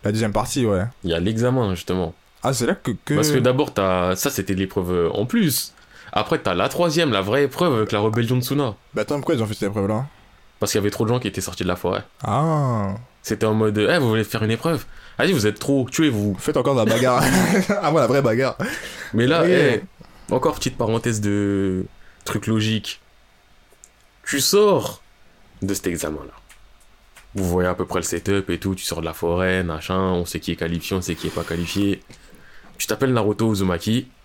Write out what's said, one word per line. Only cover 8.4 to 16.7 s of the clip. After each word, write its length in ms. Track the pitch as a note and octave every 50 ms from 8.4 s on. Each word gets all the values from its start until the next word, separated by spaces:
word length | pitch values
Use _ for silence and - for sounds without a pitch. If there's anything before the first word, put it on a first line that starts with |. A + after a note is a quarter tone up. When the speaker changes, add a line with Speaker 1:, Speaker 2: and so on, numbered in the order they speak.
Speaker 2:
Tsuna. 340 | B2 - C3+ C#3+ C#3+ A#2 G2 - _ _ -
Speaker 1:
Bah, 80 | A2 G#2
attends, 120 | - D3
pourquoi 180 | C#3+ B2+ - E3
ils 80 | A#2+ A2+
ont 20 |
fait 80 | G#2 G#2+
cette 160 | - G#2+ G2
épreuve-là ? 360 | G#2+ G#2+ G2 G2+ G#2+ A2+ C3+ D3 - - - - - - - - _ -
Speaker 2:
Parce 120 | G#2+ -
qu'il 80 | - G#2+
y 20 |
avait 80 | G2 G2+
trop 140 | - - A#2
de 60 | G#2+
gens 100 | A#2+ B2
qui 80 | B2
étaient 140 | G2+ - F#2+
sortis 220 | - - F2 - F#2
de 40 |
la 80 | F2+ F2+
forêt. 260 | - - F2+ G2 G2 - - _ _ -
Speaker 1:
Ah. 720 | G#2+ G2+ C3 D#3 E3 D#3+ D3+ C#3 B2+ A#2+ A2 G2+ F#2+ F#2+ A2+ B2 - _ _ -
Speaker 2:
C'était 220 | - A2 G2+ A2+
en 80 | A2 G#2+
mode, 240 | A2 A2 G#2+ G2+
eh, 200 | G#2+ G#2 G#2+ E3+ E3+
vous 80 | C3+
voulez 160 | A#2 A2 A2 G#2+
faire 180 | - - A2
une 80 | A2 G#2+
épreuve ? 340 | A2+ A2+ - E3 E3 B2+ - - - - - - - -
Vas-y, 140 | B2 F3 F#3+
vous 120 | C3 G2+
êtes 140 | G#2+ G#2+ -
trop, 260 | - - C#3 C3+ B2 B2+
tuez-vous. 440 | - - D#3+ D3+ A#2 G#2 G2+ G#2 F#2+ -
Speaker 1:
Faites 160 | - - D3+
encore 160 | C#3+ B2 C#3